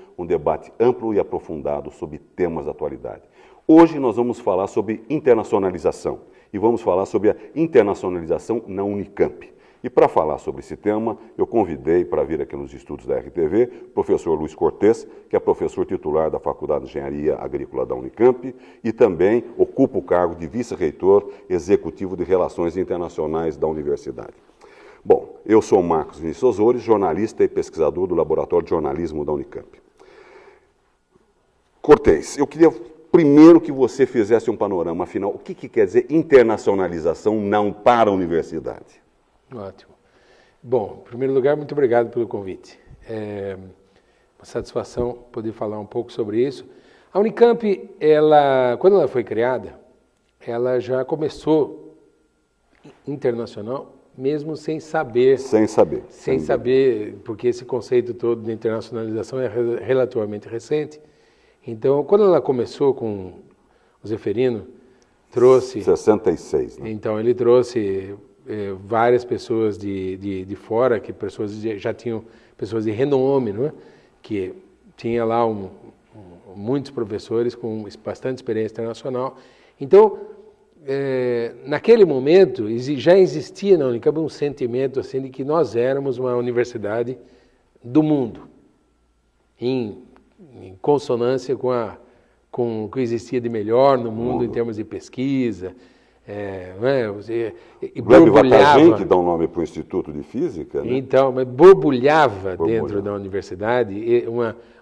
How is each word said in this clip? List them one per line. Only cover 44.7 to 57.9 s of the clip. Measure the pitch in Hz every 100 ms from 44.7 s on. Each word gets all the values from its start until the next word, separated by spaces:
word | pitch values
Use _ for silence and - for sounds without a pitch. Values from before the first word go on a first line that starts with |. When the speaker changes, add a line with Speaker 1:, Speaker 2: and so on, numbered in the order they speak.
| 117 101 - 120 120 -
Speaker 2:
poder | 120 110
falar | 110 107 107
um | 104
pouco | 120 120
sobre | - 104 107
isso. | 139 - - - _ _ _
A | 185
Unicamp, | 214 - 233 233 214 185 - -
ela, | 151 151 156 151 143 131 127 120
quando | 185 202
ela | 147
foi | 127
criada, | 107 107 123 123 92 - _ _ _ _ _ _
ela | - 117 127 127
já | 117 131
começou | 131 156 151 - 147 156 135 - - - _ _ _ _ _ _ _ _ - - -
internacional, | 139 131 117 113 - 107 139 - - _ -
mesmo | 135 151 151 151
sem | - 160
saber. | - 160 131 117 131 127
Speaker 1:
Sem | - 107 107
saber. | - 87 - -
Speaker 2:
Sem | - - 135
Speaker 1:
Sem |
Speaker 2:
saber, | 151 131 117 131 135 110 104 104
porque | - 107 117
esse | -
conceito | - 123 -